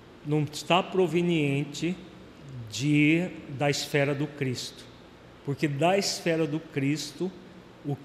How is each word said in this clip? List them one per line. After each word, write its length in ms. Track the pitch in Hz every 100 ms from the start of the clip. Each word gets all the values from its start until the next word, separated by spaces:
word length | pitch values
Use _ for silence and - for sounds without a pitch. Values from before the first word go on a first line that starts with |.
| - - 147
não 180 | 151 147
está 320 | - - 175
proveniente 1120 | 190 190 175 170 175 165 143 139 143 - 160 185 - - - - - 127 113
de, 560 | 107 143 147 151 165 180 - -
da 200 | 135 143
esfera 460 | 143 - 147 139 139
do 120 | 147
Cristo. 580 | - 131 120 - - - - - - - - -
Porque 220 | 139 156
da 300 | 139 170 202
esfera 500 | 196 - 180 160 156
do 120 | 156
Cristo, 680 | - 143 139 147 - - 185 - - - - - 147
o 120 | 135